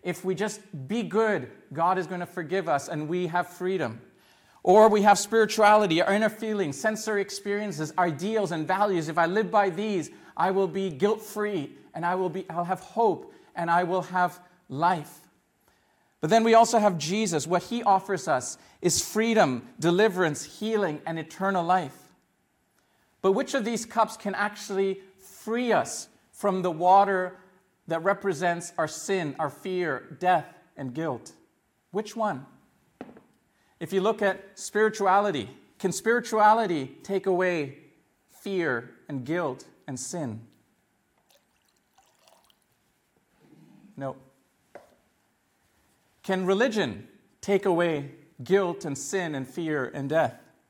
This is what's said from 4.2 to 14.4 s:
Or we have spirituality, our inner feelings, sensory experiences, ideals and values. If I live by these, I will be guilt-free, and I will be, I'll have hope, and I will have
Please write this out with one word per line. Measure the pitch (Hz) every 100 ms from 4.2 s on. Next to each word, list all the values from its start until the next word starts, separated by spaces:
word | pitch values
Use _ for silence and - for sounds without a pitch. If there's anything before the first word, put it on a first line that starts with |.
| _ _ _ _
Or | - 202 220
we | 208
have | 208 202
spirituality, | - 226 214 220 208 214 208 160
our | 175
inner | 202 214
feelings, | 220 220 208 175 135
sensory | 220 214 220 202
experiences, | 196 - 202 202 208 151 156 170
ideals | 175 139 190 220 190
and | 165 156
values. | 190 208 180 156
If | 160
I | 165
live | 196 196
by | 214 196
these, | 170 214 196 147 - -
I | - 180
will | 196 190
be | 180 190
guilt-free, | 139 202 214 - 208 208 190 135 - -
and | 165 170
I |
will | 185 185
be, | 170 185
I'll | 170
have | 175 180
hope, | - - 226 170 - - -
and | - 170
I | 170
will | 180 185
have | 170 180 180 -